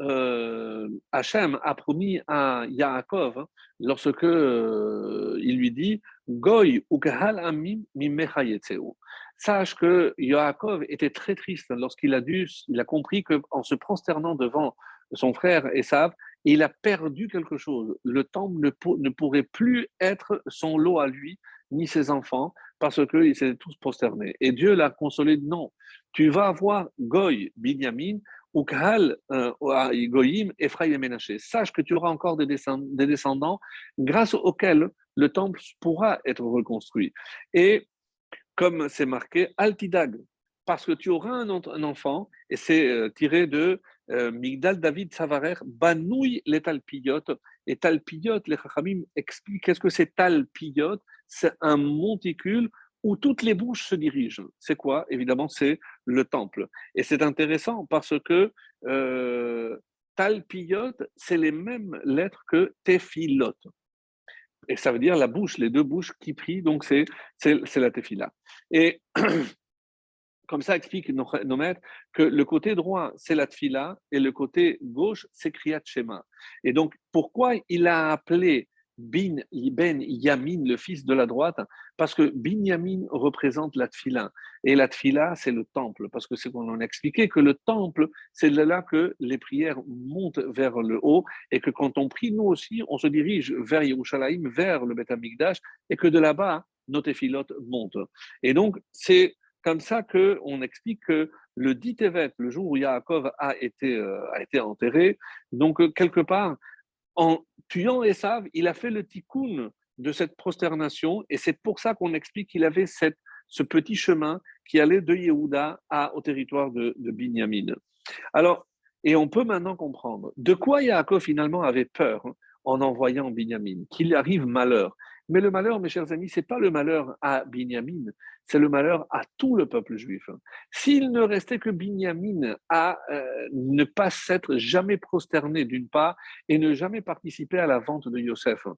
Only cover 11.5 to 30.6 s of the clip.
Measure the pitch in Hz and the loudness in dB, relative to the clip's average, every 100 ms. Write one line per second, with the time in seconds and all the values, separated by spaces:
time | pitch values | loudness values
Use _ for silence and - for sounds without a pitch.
11.5 | 170 - 123 127 - 147 135 123 185 180 | -10 -8 -6 -6 -2 2 2 0 -2 -4
12.5 | - - 120 120 156 - 202 180 151 143 | -6 -4 -4 -2 -2 -2 -2 0 -2 -2
13.5 | 143 123 135 - 196 - 156 165 156 123 | -6 -2 -4 -2 -4 -2 -4 -2 -2 -2
14.5 | 143 147 - - - _ - 131 113 180 | 0 -2 -4 -16 -20 _ -2 -2 2 2
15.5 | 170 139 - 120 143 165 - - - 151 | 2 2 -2 2 4 2 0 -20 -2 4
16.5 | 151 151 - 214 196 160 143 214 185 160 | 6 4 0 0 0 -2 -6 -6 -6 -6
17.5 | 147 - 131 110 - 127 127 135 - 196 | -8 -6 -4 -4 -6 -2 0 0 -2 -4
18.5 | 170 147 - 175 165 135 127 151 143 139 | -2 -2 0 -2 0 -2 -2 0 0 0
19.5 | - 233 247 - - 185 196 - 208 - | 0 2 2 -2 -2 0 0 -4 -6 -6
20.5 | - 160 156 165 170 143 135 143 190 _ | -8 -2 2 2 2 0 -2 -12 -14 _
21.5 | - - 147 165 160 139 143 120 127 151 | -20 -8 -6 -2 0 0 0 -2 -4 -4
22.5 | - - - 151 - 143 160 160 139 131 | -8 -20 -4 -2 2 2 6 4 4 0
23.5 | 123 - - 135 123 120 107 104 - 131 | -2 -10 -10 -8 -2 -2 -2 -8 -2 0
24.5 | 123 180 196 147 - 147 - 151 151 143 | 4 4 4 4 0 -4 0 2 2 0
25.5 | 170 147 _ - - _ - 156 156 202 | -6 -8 _ -20 -20 _ 2 4 6 4
26.5 | 165 196 208 175 - 120 160 196 120 95 | 2 2 0 -2 -8 0 2 4 2 -4
27.5 | - 117 139 131 117 170 208 - - _ | -6 -4 -2 -4 -4 -6 -8 -10 -20 _
28.5 | 160 143 135 175 220 165 - - 135 120 | -2 -2 0 2 4 4 2 -4 -2 -2
29.5 | - 143 135 131 120 120 127 131 190 202 | -4 0 2 2 0 2 4 4 2 -2
30.5 | - | -2